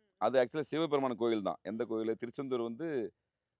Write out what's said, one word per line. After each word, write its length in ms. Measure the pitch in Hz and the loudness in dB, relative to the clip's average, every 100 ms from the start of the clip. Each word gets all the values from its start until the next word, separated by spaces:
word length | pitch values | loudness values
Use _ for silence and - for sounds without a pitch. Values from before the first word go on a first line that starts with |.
| _ _ | _ _
அது 140 | 107 127 | 2 4
ஆக்சுவலா 300 | 127 156 147 | 4 0 -4
சிவபெருமான் 520 | 147 160 143 135 113 | 0 2 2 2 2
கோயில் 260 | 117 113 95 | 2 2 0
தான். 120 | - | -4
எந்த 200 | - 110 117 | -6 -4 -2
கோயில்? 320 | 113 110 107 | -2 -2 -2
திருச்செந்தூர் 500 | 120 120 135 127 117 | -4 -6 -2 -2 -2
வந்து 200 | 117 165 143 101 - _ _ _ _ | -4 -4 -2 -4 -8 _ _ _ _